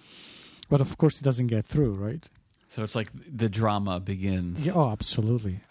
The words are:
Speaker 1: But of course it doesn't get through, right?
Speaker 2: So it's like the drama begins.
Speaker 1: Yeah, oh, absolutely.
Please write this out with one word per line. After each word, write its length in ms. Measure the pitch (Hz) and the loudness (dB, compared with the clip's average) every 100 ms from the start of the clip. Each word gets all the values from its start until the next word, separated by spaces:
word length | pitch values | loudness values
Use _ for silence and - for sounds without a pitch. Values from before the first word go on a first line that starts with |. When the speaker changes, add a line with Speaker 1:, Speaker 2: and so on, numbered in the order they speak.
| - - - - - - - | -20 -20 -20 -20 -20 -20 0
Speaker 1:
But 100 | 143 | 2
of 160 | 135 - | 2 2
course 220 | 156 - | 2 2
it 40 | |
doesn't 240 | 139 123 123 | 0 2 2
get 180 | 113 - | 0 0
through, 260 | 147 135 | 0 2
right? 300 | 98 101 151 - _ _ _ _ | 0 -4 -6 -12 _ _ _ _
Speaker 2:
So 140 | - | -8
it's 120 | 107 | -4
like 160 | 117 107 | -4 -6
the 340 | - - 131 110 | -10 -12 -2 0
drama 520 | 95 110 104 101 90 | 2 2 2 0 -2
begins. 640 | 92 98 98 92 90 92 151 | -4 -2 0 0 -2 -2 0
Speaker 1:
Yeah, 60 | |
oh, 160 | 180 139 | 2 2
absolutely. 720 | 107 - - 107 120 104 92 - | 0 -2 0 2 0 -2 -6 -4